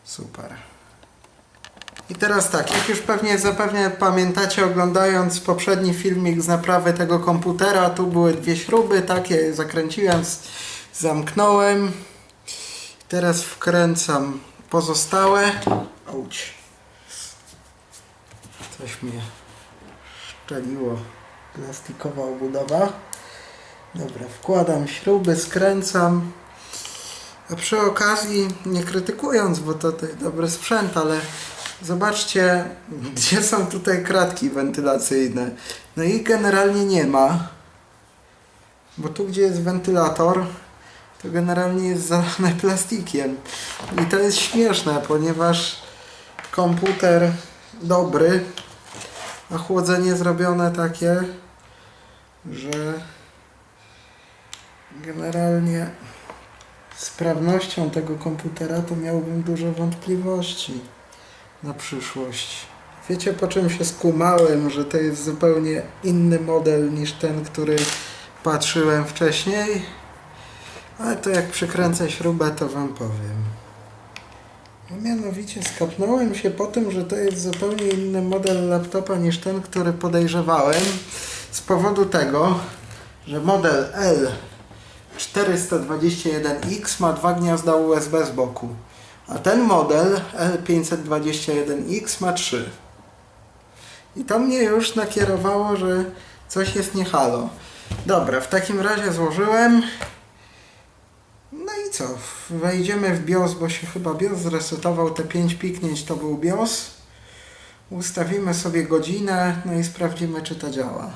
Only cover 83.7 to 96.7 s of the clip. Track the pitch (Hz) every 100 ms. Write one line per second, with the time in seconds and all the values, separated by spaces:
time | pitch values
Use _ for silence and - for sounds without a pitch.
83.7 | 143 131 202 190 151 131 - - - -
84.7 | - - - - - - 202 196 175 -
85.7 | 165 135 151 170 170 165 151 147 143 175
86.7 | 208 - - 170 156 175 175 175 165 165
87.7 | 160 160 156 147 160 139 123 123 - 117
88.7 | 110 - - - - - - 185 233 233
89.7 | 180 147 151 185 196 - - 170 170 175
90.7 | 170 160 165 151 151 151 151 - 147 147
91.7 | 143 131 202 - - 180 180 - 120 104
92.7 | - - - - - - - - - -
93.7 | - - - - - - 220 262 254 220
94.7 | 214 220 220 208 208 196 190 190 202 208
95.7 | 196 185 185 185 - - - - 185 190